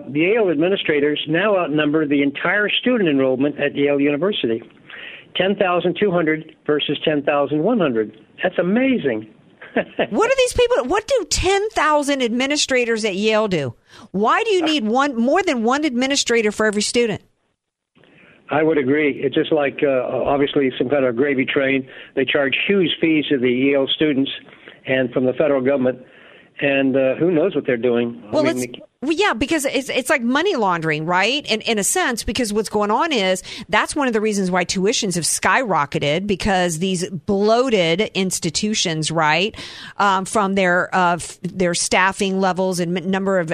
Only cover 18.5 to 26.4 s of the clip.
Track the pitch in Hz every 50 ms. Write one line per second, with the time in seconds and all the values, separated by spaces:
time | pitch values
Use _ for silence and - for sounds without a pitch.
18.5 | 135 151 160 156 160 147 131 127 143 156 151 143 123 - 139 131 - 160 147 -
19.5 | 160 151 143 135 120 - 151 139 135 127 120 - 135 131 - 139 139 139 143 135
20.5 | - 147 139 127 127 - 139 123 147 143 131 123 113 113 147 143 135 131 - -
21.5 | - 147 135 135 135 135 131 - - - - - - 135 135 127 - 147 139 135
22.5 | 127 - - - 202 196 175 139 - - 175 165 160 151 139 - 143 123 123 127
23.5 | 120 127 135 139 143 139 135 - 151 - 160 156 135 131 139 - - - - -
24.5 | - - - - - - - 131 131 131 127 123 - 139 127 127 123 - 160 147
25.5 | 139 135 123 135 143 131 127 127 123 123 - - - - - - - -